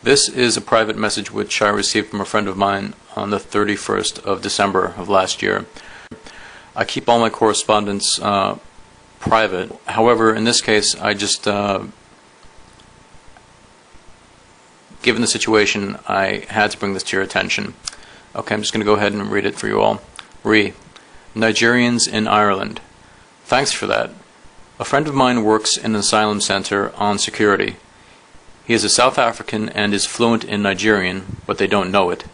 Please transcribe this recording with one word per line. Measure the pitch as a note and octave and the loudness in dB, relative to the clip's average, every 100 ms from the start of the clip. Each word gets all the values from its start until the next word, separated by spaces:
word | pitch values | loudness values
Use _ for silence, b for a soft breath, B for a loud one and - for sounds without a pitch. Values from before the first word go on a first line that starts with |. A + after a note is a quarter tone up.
This | A#2+ C#3 - | 4 2 2
is | C3 B2 A2 | 2 0 0
a | |
private | - A2+ A2 A2 | 2 2 2 -2
message | G#2+ G2+ G2+ | -2 -4 -6
which | G#2 G2+ - | -6 -4 2
I | G#2+ | 2
received | G#2 G2 A2+ G2+ | 2 0 0 -2
from | G#2 | -6
a | G2 | -2
friend | A2 G2+ | -2 -2
of | F#2+ | 0
mine | G2 G2 G2+ - - - | 0 0 -4 -12 -14 -8
on | G2+ | -4
the | G2+ | -4
thirty-first | - G#2 G#2 G2+ - G2+ F#2+ - | -4 -2 0 -2 -2 -2 -2 -6
of | - F#2+ | -6 -4
December | G2 - G2+ F#2+ F#2 F#2+ | -4 0 2 2 0 -4
of | F#2 | 0
last | G2 F#2 - | 0 0 -2
year. | G2 G2 F#2+ B B B B B B B B B B - | -2 -2 -4 B B B B B B B B B B -6
I | |
keep | G#2+ - - | -4 -2 2
all | A#2 | 2
my | A2+ | 2
correspondence, | - A2 G#2 - G#2+ G2+ G2+ - - | 2 2 2 2 0 0 -4 -2 -2
uh, | G#2 G2+ G2+ G2+ - - - - - - | 0 0 0 -4 -12 -20 -20 -20 -20 -10
private. | - A2+ A2 F#2 F#2+ - - | 0 2 2 -2 -6 -10 -6
However, | A#2 A2+ A2+ A2+ A2 | 2 4 4 4 2
in | |
this | A2+ A#2 | 2 0
case, | - G#2+ G#2 - | 2 2 2 -2
I | G2+ | -2
just, | G2+ G2+ - - | -2 -2 -2 -2
uh, | G2+ G2+ G2 G2+ - - - _ _ - - - - - - - - - - _ _ _ _ _ - - - - _ _ _ - _ _ - | -2 0 -2 -4 -16 -20 -20 _ _ -20 -20 -20 -20 -20 -20 -20 -20 -20 -20 _ _ _ _ _ -20 -20 -20 -20 _ _ _ -20 _ _ -4
given | - A#2+ | -2 0
the | A#2 | 0
situation, | A2+ - A2 G#2 G#2+ G2+ G2+ - | 0 2 4 4 0 -4 -8 -4
I | G2 G2 G2+ G2 | 0 0 -2 -4
had | A2 G#2 | 0 0
to | - | 0
bring | G2+ | -4
this | F#2+ | -4
to | - F#2+ | -4 -4
your | |
attention. | F#2+ G2 F#2+ - - - B B B B B - | -2 -2 -2 -4 -6 -10 B B B B B -12
Okay, | - | -4
I'm | G#2+ | -4
just | G#2+ | -2
gonna | A2+ | -2
go | G#2 G#2 | 2 2
ahead | G#2 | 2
and | G#2 G#2 | -2 -4
read | G#2 G#2 | -2 -2
it | G#2 | -4
for | G#2+ | -2
you | G#2 | 2
all. | G#2+ - - - B - | 2 0 -8 -20 B -8
Re, | A2 G#2+ G2 - - B B B B | 2 2 2 -4 -20 B B B B
Nigerians | A2 A2 G#2+ A#2 B2 A#2+ A#2+ - | -2 0 2 2 4 2 2 0
in | G#2+ A2 | -2 2
Ireland. | G#2+ G#2 G2 G#2 G#2 - - b b b b - | 2 2 0 -4 -10 -18 -20 b b b b 0
Thanks | B2+ C#3 | 0 2
for | - G2+ | -4 -2
that. | G#2 A#2+ - - - - - - - | 0 -2 -8 -20 -20 -20 -20 -20 -12
A | |
friend | - C#3 D3+ | -2 0 0
of | C#3 | 2
mine | B2+ B2 G#2+ | 2 4 4
works | A2 G#2+ - | 2 2 -4
in | A#2 G#2+ | -2 -2
an | |
asylum | G2 A2 G#2+ G#2 | 2 2 2 0
center | - G2 G2 G2+ G2+ - | -2 -2 0 -2 -2 -2
on | G#2 G2+ | -2 0
security. | - - G#2+ G2 G2+ G2+ _ b b b b b - - | -4 0 2 2 0 -4 _ b b b b b -20 -20
He | - A#2 | 0 0
is | |
a | G2+ | 2
South | - B2+ C3 | 4 4 4
African | A#2+ A2+ - G#2+ G#2+ | 0 0 -6 -6 -4
and | - G#2 G2+ | -2 0 0
is | - | -4
fluent | - A#2 A2+ | 0 2 2
in | - G#2 | -2 -2
Nigerian, | G2+ F#2+ G#2 G#2 F#2 F#2 G2 - - | -2 0 2 2 2 -4 -10 -14 -8
but | G2+ | -2
they | F#2+ | 2
don't | G2+ F#2 | 2 2
know | G2+ F2+ | 2 2
it. | F2+ - | -2 -8